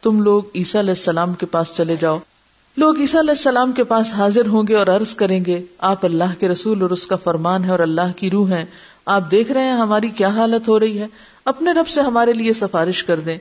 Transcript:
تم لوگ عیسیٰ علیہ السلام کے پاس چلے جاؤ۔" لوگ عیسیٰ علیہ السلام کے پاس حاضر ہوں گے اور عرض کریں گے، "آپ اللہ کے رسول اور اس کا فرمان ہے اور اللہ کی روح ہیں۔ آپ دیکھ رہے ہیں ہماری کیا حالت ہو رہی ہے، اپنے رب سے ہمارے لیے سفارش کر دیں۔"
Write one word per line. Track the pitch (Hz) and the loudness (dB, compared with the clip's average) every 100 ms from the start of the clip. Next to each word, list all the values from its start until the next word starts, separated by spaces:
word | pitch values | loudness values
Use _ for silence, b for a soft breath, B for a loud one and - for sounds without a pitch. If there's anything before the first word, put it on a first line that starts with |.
تم | 226 214 | 2 2
لوگ | 208 208 208 185 | 4 2 0 -6
عیسیٰ | 175 214 | -2 -2
علیہ | 202 | 0
السلام | 185 - 165 175 | -2 -2 -2 -2
کے | 180 170 | -4 -4
پاس | 165 160 - | -2 -4 -2
چلے | 165 165 | -2 0
جاؤ۔" | 165 156 - _ _ _ _ - | 0 -2 -6 _ _ _ _ 0
لوگ | 311 302 | 2 2
عیسیٰ | 277 330 | 0 2
علیہ | 311 | 2
السلام | 294 277 247 254 | 0 0 0 0
کے | 254 | 0
پاس | 240 226 220 | 0 0 0
حاضر | 202 202 208 226 | 0 2 2 2
ہوں | 214 214 | 2 2
گے | 214 | 2
اور | 190 | 4
عرض | 190 220 - | 2 0 0
کریں | 196 185 180 | 0 0 0
گے، | 175 180 - | -4 -6 -4
"آپ | 185 190 180 | -2 0 0
اللہ | 165 180 175 | 0 -2 0
کے | 190 | -2
رسول | 175 220 214 | 0 -2 0
اور | 185 | 0
اس | 180 - | -2 -2
کا | 185 | -4
فرمان | 175 165 165 185 | -2 -2 0 0
ہے | 185 | 0
اور | 180 | 0
اللہ | 165 160 180 180 | 0 0 -2 -2
کی | 190 | -2
روح | 196 196 | 0 0
ہیں۔ | 180 165 B B B - | 0 -4 B B B -2
آپ | 202 170 | -2 2
دیکھ | 196 226 | 0 2
رہے | 262 | 0
ہیں | 262 | 0
ہماری | 254 220 214 226 | 0 0 0 -2
کیا | 220 196 | 0 0
حالت | 214 226 226 226 | 2 2 0 2
ہو | 220 | 2
رہی | 220 208 | 2 -2
ہے، | 214 B B B - | -10 B B B -6
اپنے | 269 330 | -2 0
رب | 330 330 | 2 0
سے | 294 | 0
ہمارے | 285 233 233 | 2 2 2
لیے | 233 226 | 2 0
سفارش | 220 196 180 165 180 | 0 0 0 0 -2
کر | - 170 | -2 -2
دیں۔" | 156 160 | -2 -8